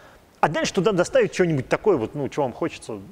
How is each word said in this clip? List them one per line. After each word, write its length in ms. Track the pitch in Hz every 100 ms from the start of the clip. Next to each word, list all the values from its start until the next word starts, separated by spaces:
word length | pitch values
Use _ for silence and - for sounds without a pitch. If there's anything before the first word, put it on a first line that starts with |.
| - - _ -
а 80 | 165
дальше 240 | 233 320
туда 200 | - 185
доставить 380 | 185 175 269 208
что-нибудь 380 | - 175 147 -
такое, 280 | 151 214 160
вот, 180 | 110 147
ну, 120 | 135
что 100 | -
вам 120 | 135
хочется 460 | - 165 - - 107 101